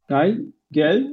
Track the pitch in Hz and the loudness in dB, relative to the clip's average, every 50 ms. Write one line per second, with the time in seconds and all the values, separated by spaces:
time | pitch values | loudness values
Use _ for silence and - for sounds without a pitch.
0 | _ - 143 139 160 196 233 - - - - _ _ _ 135 151 151 156 190 247 | _ -4 0 0 2 2 0 -2 -6 -12 -16 _ _ _ -2 0 2 2 2 0
1 | 269 285 | 0 -4